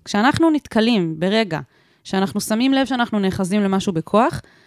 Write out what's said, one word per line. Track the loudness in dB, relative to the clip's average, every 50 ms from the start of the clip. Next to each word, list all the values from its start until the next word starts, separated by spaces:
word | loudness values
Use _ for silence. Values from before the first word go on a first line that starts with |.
| _
כשאנחנו | -4 -2 0 2 2 2 2 2 2
נתקלים | 2 0 -4 -2 0 2 2 4 2 2 0 0 -2 -2
ברגע | -2 0 0 0 0 -2 -4 -8 -8 -10 _ _ _ _ _ _ _
שאנחנו | -4 -2 -2 -2 -2 -2 -6
שמים | -4 -2 -2 0 2 2 2
לב | 2 0
שאנחנו | 0 0 -2 -2 -2 0 0
נאחזים | 0 0 0 -2 -2 0 0 0
למשהו | 2 2 0 0 0 0 -2
בכוח, | -2 -4 0 2 2 2 2 -2 -6 -12 _ _ _ _